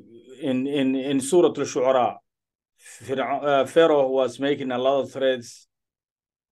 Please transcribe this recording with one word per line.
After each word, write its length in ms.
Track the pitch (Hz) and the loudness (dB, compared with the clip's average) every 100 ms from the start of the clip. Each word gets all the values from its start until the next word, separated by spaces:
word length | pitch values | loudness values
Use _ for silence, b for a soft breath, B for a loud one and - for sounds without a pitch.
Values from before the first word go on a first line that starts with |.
| 104 117 131 123 | -20 -20 -20 -8
in, 280 | 139 127 135 | -4 -4 -2
in, 280 | 143 131 | 0 0
in 240 | 135 135 139 | -2 -2 -4
Surah 300 | 127 180 156 | 2 2 2
Al-Shu'ara, 640 | 139 131 147 127 131 113 87 _ _ _ _ _ _ | 0 -6 0 2 2 0 -4 _ _ _ _ _ _
Pharaoh, 640 | - - 113 131 117 139 | -20 -18 -8 -4 -4 -4
uh, 240 | 143 139 | 0 0
Pharaoh 420 | 131 165 165 147 131 | 2 4 4 4 2
was 320 | 131 127 120 | 0 -2 -2
making 320 | 139 143 131 | -4 -2 -4
a 60 | 123 | -2
lot 240 | 131 139 | 0 0
of 100 | 127 | -2
threats, 560 | 139 135 127 120 - _ _ _ _ _ _ _ _ _ | -2 -2 -2 -8 -20 _ _ _ _ _ _ _ _ _